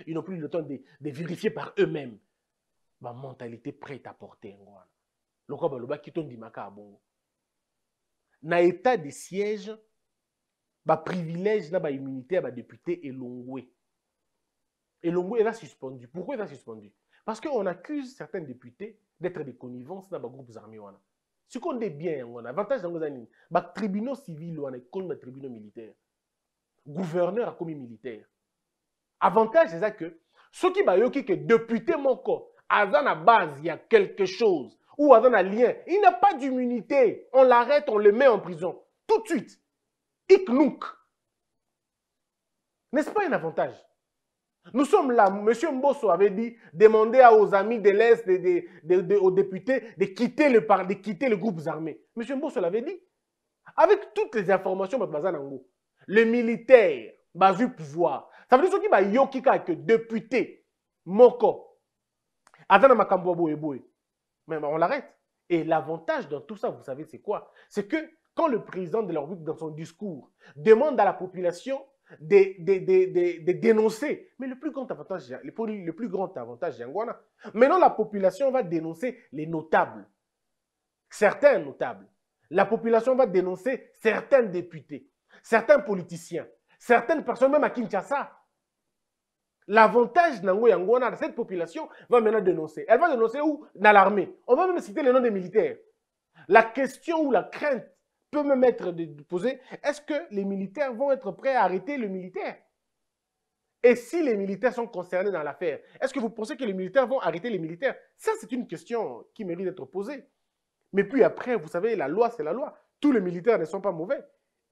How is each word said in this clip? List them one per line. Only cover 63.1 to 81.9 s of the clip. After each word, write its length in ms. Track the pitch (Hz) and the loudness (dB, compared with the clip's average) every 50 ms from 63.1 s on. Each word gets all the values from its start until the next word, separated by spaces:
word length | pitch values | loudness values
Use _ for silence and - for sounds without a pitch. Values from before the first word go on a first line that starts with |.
| 196 180 175 180 175 | 0 0 0 -2 -2
boye 220 | 165 170 156 151 | -2 -2 -2 -2
boye. 260 | 147 151 156 139 120 - _ _ _ _ _ _ _ _ _ _ _ _ - | -4 -6 -8 -8 -10 -14 _ _ _ _ _ _ _ _ _ _ _ _ -10
Mais 80 | 156 151 | -8 -6
on 200 | 151 143 147 160 | -4 -4 -2 0
l'arrête. 280 | 165 185 262 294 220 - _ _ _ _ _ _ _ _ | 0 0 0 -4 -6 -10 _ _ _ _ _ _ _ _
Et 160 | 175 165 151 | -2 -2 0
l'avantage 640 | 160 165 156 143 143 165 165 - - 320 294 208 139 | 0 0 0 0 -4 -8 -8 -6 -6 -6 -6 -6 -8
dans 140 | 147 139 | -10 -12
tout 160 | 135 - 220 196 | -10 -14 -10 -8
ça, 120 | - 220 | -6 -6
vous 140 | 156 123 - | -6 -8 -12
savez, 220 | - 131 135 156 | -14 -12 -12 -14
c'est 140 | 151 - 110 | -16 -18 -14
quoi ? 320 | - 202 208 175 - - _ _ _ _ | -8 -8 -8 -8 -8 -14 _ _ _ _
C'est 180 | - 208 202 202 | -8 -8 -6 -4
que 100 | - 320 311 311 _ _ _ _ _ | -4 -6 -6 -8 _ _ _ _ _
quand 120 | - 330 320 | -2 0 0
le 160 | 247 208 - | 0 -2 -6
président 400 | - - 180 185 165 160 226 220 | -8 -10 -10 -8 -6 -4 -4 -4
de 100 | 180 165 | -4 -6
la 80 | 156 | -6
République, 220 | 139 147 196 175 160 | -6 -8 -12 -12 -10
dans 120 | 156 151 | -10 -10
son 140 | 156 160 156 | -10 -10 -12
discours, 640 | 156 151 160 151 - _ 208 202 170 131 - _ _ _ _ - _ | -12 -12 -16 -16 -16 _ -12 -12 -12 -12 -16 _ _ _ _ -20 _
demande 440 | 143 147 208 220 220 277 311 277 226 | 0 6 6 6 6 6 2 2 2
à 60 | 208 | 2
la 80 | 190 - | 0 0
population 720 | - 185 180 - 175 180 175 170 - - 254 269 277 - - _ _ _ _ 170 - | -2 -8 -12 -10 -6 -4 -4 -4 -4 -8 -10 -10 -10 -10 -16 _ _ _ _ -20 -20
de, 360 | 147 156 196 196 196 196 190 196 165 | -2 4 6 6 6 6 2 -4 -2
de, 160 | 165 196 190 | -2 -2 0
de, 340 | 165 160 185 185 185 185 160 | 2 2 2 4 2 2 0
de, 320 | 175 175 175 165 160 160 | 0 -2 -2 -4 -4 -4
de 60 | 160 175 156 | -4 -4 0
dénoncer, 720 | 147 226 226 214 220 220 220 - 285 302 214 - - _ _ - | 2 4 4 4 4 2 0 -2 -4 -6 -6 -8 -10 _ _ -12
mais 80 | 254 269 | -12 -12
le 100 | 254 254 | -12 -10
plus 140 | 294 311 | -10 -10
grand 180 | 247 277 254 - | -8 -8 -10 -10
avantage, 400 | 175 147 147 - 190 180 139 120 127 123 - | -10 -12 -10 -10 -12 -12 -10 -12 -16 -14 -14
le 80 | 143 | -14
plus, 320 | - - 226 214 214 208 180 | -10 -8 -8 -8 -8 -8 -10
le 100 | 170 160 | -10 -10
plus 160 | - 233 220 | -8 -8 -8
grand 260 | 175 240 - - - 131 | -6 -6 -6 -8 -8 -12
avantage, 420 | 120 113 120 117 - 170 123 113 | -12 -12 -12 -10 -8 -8 -8 -10
Yangwana. 400 | 120 123 143 196 226 240 208 - _ _ _ _ - 220 - | -14 -10 -8 -8 -8 -8 -10 -14 _ _ _ _ -20 -10 2
Maintenant, 260 | 202 247 277 349 370 | 4 4 4 6 6
la 100 | 320 254 | 6 4
population 600 | - - 214 - 208 202 190 185 175 - 277 269 | 4 2 -2 -4 -2 0 0 0 2 2 0 0
va 120 | 254 262 233 | 0 0 -2
dénoncer 560 | 170 170 165 160 160 165 165 - 254 - - _ _ | -2 -4 -4 -4 -6 -8 -8 -8 -8 -8 -10 _ _
les 140 | - 143 151 | -12 -10 -8
notables, 600 | 160 165 160 156 - - 196 170 131 113 110 98 _ _ _ _ _ _ _ _ _ _ _ _ _ _ _ _ _ _ _ _ _ | -8 -8 -8 -4 0 0 0 0 0 -4 -12 -20 _ _ _ _ _ _ _ _ _ _ _ _ _ _ _ _ _ _ _ _ _
certains 500 | - - 208 202 - - - 285 262 196 | -4 0 2 2 2 4 6 6 6 4
notables. 480 | 156 143 127 - 156 131 | 0 -6 -8 -8 -8 -8